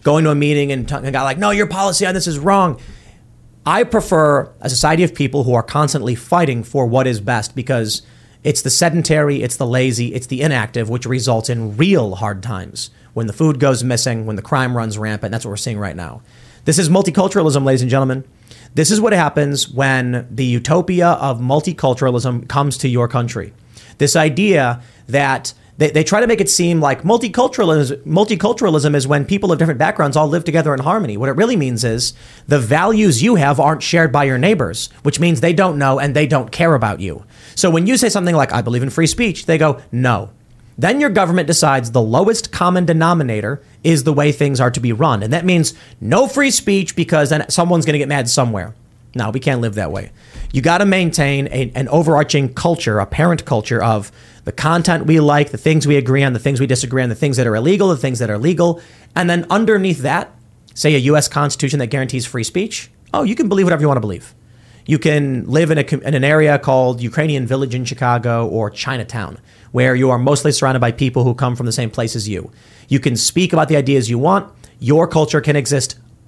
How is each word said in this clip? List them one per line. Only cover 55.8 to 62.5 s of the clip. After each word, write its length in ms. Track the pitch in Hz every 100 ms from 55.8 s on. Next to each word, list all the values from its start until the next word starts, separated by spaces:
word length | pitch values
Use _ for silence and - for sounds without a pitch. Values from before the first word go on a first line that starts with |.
| 143
we 120 | 143
agree 260 | 123 135
on, 100 | 139
the 60 | 120
things 200 | 139 127
we 60 | 131
disagree 380 | 123 127 131
on, 60 | 127
the 60 | 107
things 220 | 143 123
that 80 | 117
are 100 | 107
illegal, 340 | 139 196 196
the 80 | 143
things 200 | 131 120
that 140 | 110
are 80 | 104
legal. 420 | 143 165 170 165 - - - -
And 140 | 175
then 160 | 175 165
underneath 480 | 202 220 208 190 151
that, 320 | 135 165 - - - _ _
say 220 | - 151 147
a 40 |
U 180 | 127 151
S 100 | 143
Constitution 500 | 147 143 - 135 143
that 80 | 117
guarantees 380 | 139 131 127 117
free 200 | 127
speech. 440 | 110